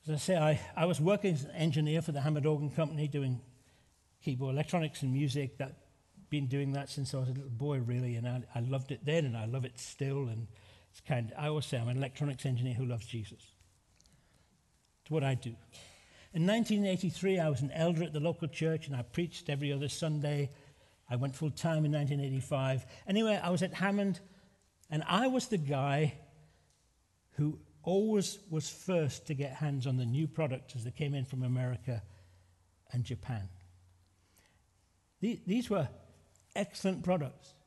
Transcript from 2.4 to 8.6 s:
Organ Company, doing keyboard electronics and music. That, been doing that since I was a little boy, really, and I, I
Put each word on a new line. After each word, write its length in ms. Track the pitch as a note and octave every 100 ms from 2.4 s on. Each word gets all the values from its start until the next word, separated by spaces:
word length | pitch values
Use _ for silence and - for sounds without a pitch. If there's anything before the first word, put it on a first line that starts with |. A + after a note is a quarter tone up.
| D3
Organ 240 | D3+ D3
Company, 380 | C#3+ D#3+ D#3 D3
doing 340 | C#3+ C3+ B2 - - _ _ _ _ _ _
keyboard 300 | - B2+ C3+
electronics 480 | C#3 D3+ F3+ D#3 -
and 120 | C3+
music. 440 | C3 C#3+ C3+ C3 -
That, 200 | C3+ - _ _ _ - -
been 180 | D3 C3+
doing 240 | C#3 C#3
that 160 | C#3 C#3+
since 240 | - C3
I 40 | C3+
was 120 | B2+
a 40 |
little 160 | C3 C3+
boy, 300 | A2+ C#3+ C#3
really, 360 | A#2 B2 B2+ A#2+
and 120 | A#2+
I, 140 | B2+ A#2+
I 60 | B2